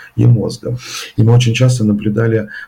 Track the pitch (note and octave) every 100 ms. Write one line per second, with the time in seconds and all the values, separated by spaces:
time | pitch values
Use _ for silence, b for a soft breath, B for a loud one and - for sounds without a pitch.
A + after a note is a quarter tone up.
0 | B - A#2+ A2+ F#2 - - B2 B B
1 | B B A2+ A#2+ B2 A#2 B2+ - G#2+ G#2
2 | G#2+ G#2 A2+ A2 G#2 B